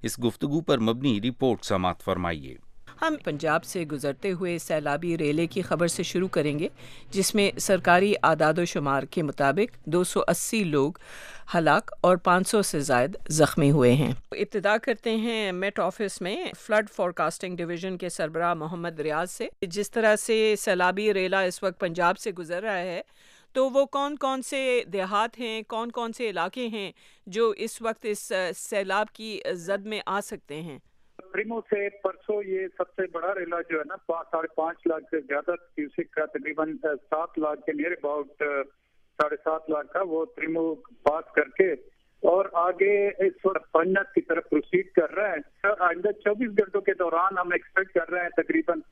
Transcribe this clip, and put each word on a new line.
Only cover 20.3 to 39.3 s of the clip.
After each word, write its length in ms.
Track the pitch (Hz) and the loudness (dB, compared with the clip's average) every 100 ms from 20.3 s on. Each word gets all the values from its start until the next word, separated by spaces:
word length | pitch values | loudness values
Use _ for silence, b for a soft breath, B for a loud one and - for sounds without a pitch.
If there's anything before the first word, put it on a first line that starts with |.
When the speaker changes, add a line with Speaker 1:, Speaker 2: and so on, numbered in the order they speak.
| 220 220 208 | 2 2 2
Speaker 2:
سیلابی 560 | - 180 180 190 214 | 0 2 2 2 2
ریلا 280 | 196 185 190 | 2 2 2
اس 220 | 185 180 | 0 0
وقت 160 | 196 180 | -4 -2
پنجاب 380 | 185 170 175 185 | -4 2 2 2
سے 140 | - | -4
گزر 300 | 180 165 175 | -8 -6 -6
رہا 180 | 220 190 | -4 -4
ہے، 220 | 185 175 - b b b b | -4 -6 -10 b b b b
تو 160 | - 262 | 0 2
وہ 160 | 262 277 | 4 2
کون 300 | 277 285 294 | 0 -2 -2
کون 260 | 269 262 | -2 -2
سے 420 | 254 269 262 247 - | -4 -2 0 0 0
دیہات 460 | 190 185 202 226 - | -4 -2 0 -2 -4
ہیں، 220 | 240 220 214 | -8 -6 -6
کون 240 | 220 240 | -6 -6
کون 220 | 240 233 | -6 -6
سے 160 | 226 233 | -4 -4
علاقے 380 | 180 175 254 240 | -2 -4 -4 -6
ہیں 240 | 220 196 - b b - | -6 -8 -12 b b -8
جو 220 | 190 226 | 0 0
اس 320 | - 226 - | 0 -6 -4
وقت 240 | 226 220 220 | -6 -4 -4
اس 260 | 208 - 190 180 180 | -6 -2 -2 -2 -6
سیلاب 520 | - 214 196 190 214 | -4 -4 0 0 0
کی 320 | - 220 208 - | -6 -10 -6 -6
زد 320 | 180 170 202 202 | -6 -2 -4 -4
میں 140 | 214 - | -6 -2
آ 160 | 190 | -4
سکتے 400 | 202 208 _ 147 | -4 -12 _ -10
ہیں؟ 180 | 170 139 _ _ _ - - | -10 -12 _ _ _ -20 -8
Speaker 3:
پریمو 280 | - 214 233 | -6 -4 -6
سے 280 | 220 208 202 | -4 -2 -2
پرسوں 540 | 202 190 185 - 208 | -4 -6 -6 -4 -4
یہ 240 | 202 190 190 - | -2 -4 -4 -6
سب 120 | 180 | -8
سے 120 | - 185 | -4 -6
بڑا 220 | 165 170 | -4 -4
ریلا 240 | 196 175 170 170 | -4 -4 -6 -4
جو 80 | 160 | -4
ہے 60 | 147 | -4
نا، 80 | 190 | -12
پانچ، 320 | - 165 160 | -6 -6 -2
ساڑھے 160 | 165 160 - | -4 -4 -2
پانچ 220 | 160 170 170 | -4 -2 -2
لاکھ 180 | 160 143 | -2 -2
سے 80 | 160 | -6
زیادہ 320 | 131 143 147 175 _ - | -2 -4 -2 -6 _ -8
cubic 360 | 147 - - | -8 -6 -6
کا، 140 | - 151 | -4 -4
تقریباً 520 | 147 147 151 156 151 | -6 -8 -4 -4 -2
سات 540 | 156 143 _ 156 170 - | -4 -4 _ -4 -4 -4
لاکھ 220 | 156 147 151 | -4 -4 -4
کے 60 | |
near 400 | 151 160 175 147 | -4 -4 -4 -4
about، 120 | 147 143 - 151 143 135 _ _ _ _ _ | -4 -8 -6 -4 -4 -6 _ _ _ _ _
ساڑھے 140 | 151 | -2